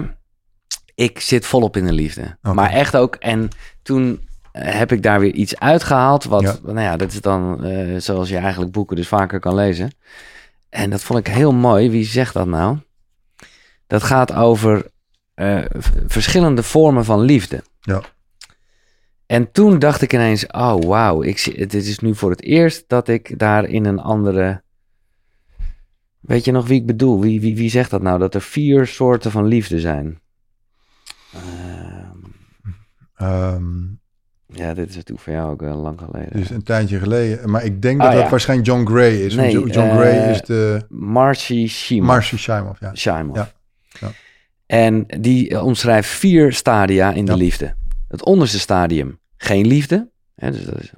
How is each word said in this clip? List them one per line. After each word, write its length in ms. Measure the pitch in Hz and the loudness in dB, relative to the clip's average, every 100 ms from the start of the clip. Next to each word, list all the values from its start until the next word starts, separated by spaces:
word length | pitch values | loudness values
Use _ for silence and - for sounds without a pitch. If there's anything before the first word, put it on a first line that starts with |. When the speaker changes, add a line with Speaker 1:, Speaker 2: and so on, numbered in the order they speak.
| 143 - _ _ _ _ - - _ - | -2 -10 _ _ _ _ -16 -16 _ -2
Speaker 1:
Ik 240 | 117 - | -2 -2
zit 260 | - 123 - | -2 -2 2
volop 320 | 131 110 101 | 0 0 0
in 80 | 92 | 0
de 80 | |
liefde. 440 | 78 78 - - - | 0 -2 -6 -12 -8
Speaker 2:
Oké. 120 | 101 98 | -2 2
Speaker 1:
Maar 140 | 101 | 2
echt 240 | 131 143 135 | 2 2 2
ook, 180 | 127 - | 2 0
en 320 | - 113 110 - - - | -4 -2 -4 -8 -18 -14
toen, 460 | - 135 127 - - - - | -4 0 0 -4 -10 -16 -18
eh, 220 | - 67 104 | -10 -4 -2
heb 140 | 113 | 0
ik 120 | 117 | 0
daar 160 | 107 104 | 2 2
weer 140 | 98 | 2
iets 260 | - 101 - | 0 -4 -2
uitgehaald 640 | 131 165 - 135 131 143 | 2 2 2 2 4 2
wat, 180 | 120 104 | 2 0
Speaker 2:
Ja. 140 | 98 101 | 0 -2
Speaker 1:
nou 160 | - 107 | -6 -4
ja, 160 | 104 82 | -2 -2
dat 140 | 95 | -4
is 100 | 101 | -4
dan, 420 | 101 95 90 78 78 | -2 -2 -2 -6 -6
eh, 300 | 95 90 90 | -6 -6 -6
zoals 300 | - 95 92 | -4 -4 -4
je 80 | 92 | -4
eigenlijk 340 | 95 90 90 | -4 -4 -4
boeken 240 | 98 101 87 | -6 -4 -6
dus 120 | 85 | -2
vaker 320 | 107 95 95 | -2 -2 -4
kan 160 | 90 98 | -2 0
lezen. 360 | 101 87 113 - _ - - - - _ _ | 0 -2 -6 -10 _ -20 -20 -20 -20 _ _
En 200 | - 101 | -6 -4
dat 120 | 101 | -4
vond 160 | - 123 | -2 -2
ik 80 | 98 | 0
heel 200 | 110 151 | 2 2
mooi. 360 | 127 123 104 117 | 4 4 4 2
Wie 160 | 113 107 | 0 -2
zegt 280 | 117 123 | -2 -2
dat 140 | - 90 | -2 -2
nou? 300 | 82 92 147 - _ _ _ _ _ - _ _ _ _ | 0 0 -2 -8 _ _ _ _ _ -20 _ _ _ _
Dat 160 | 107 | -2
gaat 300 | - 131 127 | 2 2 2
over, 520 | - 117 110 110 104 - _ _ _ _ | 2 2 4 2 0 -2 _ _ _ _
eh, 280 | - 98 98 - | -6 -4 -2 -4
v-, 180 | - - - - | -4 0 0 0
verschillende 560 | - - 185 165 123 | -2 2 2 2 2
vormen 420 | 113 156 156 131 110 | 2 4 4 4 2
van 160 | 107 | 2
liefde. 420 | 120 135 90 65 - _ | 4 2 0 -10 -14 _
Speaker 2:
Ja. 200 | - 95 - _ _ _ - _ _ _ _ _ _ _ - | -4 -4 -6 _ _ _ -20 _ _ _ _ _ _ _ -2
Speaker 1:
En 260 | 117 120 | 0 2
toen 280 | - 208 175 | 4 6 6
dacht 220 | 143 143 | 4 2
ik 120 | 135 | 0
ineens, 340 | 123 113 107 - | 2 2 0 -2
oh, 360 | - 123 98 85 | -2 0 2 2
wauw, 380 | 104 110 80 | 2 2 2
ik 140 | 73 98 | -2 -4
zie, 160 | - | -6
het 200 | - 98 | -6 -4
is 260 | 104 101 104 | -4 -4 -4
nu 160 | 113 107 | -4 0
voor 140 | 98 | -2
het 120 | 90 | -2
eerst 400 | - 156 165 - - | 2 2 2 0 -2
dat 200 | 123 - | -2 0
ik 320 | 117 - - | -4 -4 -2
daar 260 | 107 104 98 | 2 2 0
in 200 | 110 104 | 0 0
een 140 | 98 | -2
andere, 640 | - 107 101 95 92 95 _ _ _ _ _ _ _ _ _ - - - _ _ _ _ | -2 0 0 0 0 -4 _ _ _ _ _ _ _ _ _ -10 -10 -10 _ _ _ _
weet 260 | - 120 120 | -2 -2 0
je 60 | |
nog 160 | 127 120 | 0 2
wie 120 | 131 | 0
ik 60 | 117 | 0
bedoel? 340 | 113 131 101 | 0 2 2
Wie, 200 | 110 110 | 0 0
wie, 140 | 113 110 | -2 -2
wie 140 | 117 | 0
zegt 200 | 123 123 | 0 0
dat 120 | 98 | -2
nou, 180 | 95 90 | 0 0
dat 160 | 92 98 | 0 -2
er 60 | |
vier 460 | - 147 147 139 127 | -6 -2 2 2 0
soorten 440 | - 127 120 113 | 0 0 0 0
van 140 | 107 104 | 0 2
liefde 340 | 117 95 82 | 0 0 -2
zijn? 400 | 82 73 73 80 _ _ _ _ _ _ _ _ - - _ | -2 -4 -8 -12 _ _ _ _ _ _ _ _ -20 -20 _
Ehm. 840 | 87 90 87 87 85 87 90 90 90 92 - _ _ 98 90 _ _ _ - | -20 -16 -14 -14 -16 -16 -18 -20 -20 -20 -20 _ _ -16 -16 _ _ _ -8
Speaker 2:
Ehm. 480 | 95 92 92 90 87 87 90 104 _ _ _ _ _ | -4 -2 -2 -4 -6 -8 -10 -14 _ _ _ _ _
Speaker 1:
Ja, 260 | 87 85 | -12 -8
dit 160 | 85 85 | -6 -8
is 60 | 92 | -10
natuurlijk 280 | - 57 | -16 -14
voor 100 | - | -10
jou 180 | 78 78 | -8 -6
ook, 100 | 73 | -8
eh, 200 | 76 76 | -8 -8
lang 180 | 76 80 | -8 -10
geleden. 300 | 85 - 76 | -14 -12 -10
Speaker 2:
Dit 80 | 107 | -8
is 80 | 92 | -6
een 140 | 117 | -8
tijdje 360 | 104 113 104 98 | -4 -2 -2 -2
geleden, 500 | 98 120 117 110 107 | -2 0 -2 -4 -2
maar 140 | 110 | -2
ik 180 | 113 98 | -2 -2
denk 180 | 123 139 | -2 2
dat 80 | 127 | 4
Speaker 1:
Oh, 60 | |
Speaker 2:
dat 100 | 123 | 4
Speaker 1:
ja. 60 | 117 | 4
Speaker 2:
waarschijnlijk 400 | 127 110 131 113 | 0 0 0 2
John 160 | 123 107 | 0 2
Gray 260 | 117 120 107 | 4 4 4
is, 200 | 98 113 | 0 0
want 120 | 131 | 2
Speaker 1:
Nee, 40 | 107 | 2
Speaker 2:
Jo-, 80 | 120 | 0
John 200 | 113 113 | 0 4
Speaker 1:
eh, 60 | 110 | 4
Speaker 2:
Gray 340 | 120 117 110 | 4 4 2
is 100 | 107 | 0
de 440 | - 113 107 107 107 | -2 0 0 -2 -6
Speaker 1:
Marcy 800 | - 101 120 131 131 - 120 113 | -10 -2 2 2 2 -2 -2 -2
Shimoff. 400 | - - 113 120 | -4 -2 2 4
Speaker 2:
Marcy 300 | 127 104 110 | 2 0 -4
Shimoff, 420 | - 107 98 98 | -4 -4 -6 -10
ja. 160 | 98 95 | -12 -6
Speaker 1:
Shimoff. 420 | 107 82 76 107 | -4 -2 -4 -6
Speaker 2:
Ja. 140 | 104 _ _ _ _ - | -8 _ _ _ _ -14
Ja. 120 | 104 - _ _ _ _ - | -14 -14 _ _ _ _ 0
Speaker 1:
En 400 | 117 113 110 107 - | 2 4 2 -2 -2
die, 300 | 117 127 123 | 2 2 2
eh, 160 | 107 131 | 0 0
omschrijft 440 | 117 123 110 98 | 0 2 2 2
vier 440 | - 196 170 147 | 0 4 6 4
stadia 580 | 123 - 110 95 95 95 | 2 0 2 4 4 2
in 140 | 82 98 | 0 0
de 60 | |
Speaker 2:
Ja. 60 | 90 | 2
Speaker 1:
liefde. 380 | 87 - 73 - - - - | 0 0 -4 -6 -6 -6 -6
Het 180 | 92 - | -4 2
onderste 340 | 196 131 104 | 4 4 0
stadium, 600 | - 95 87 82 67 73 _ - | 0 0 2 0 -4 -10 _ -8
geen 300 | - 98 107 | -2 2 4
liefde. 420 | 143 139 185 240 _ _ _ | 2 2 -2 -4 _ _ _
Hè, 160 | 65 | -8
dus 140 | 60 50 | -8 -8
dat 140 | - | -12
is 120 | - | -14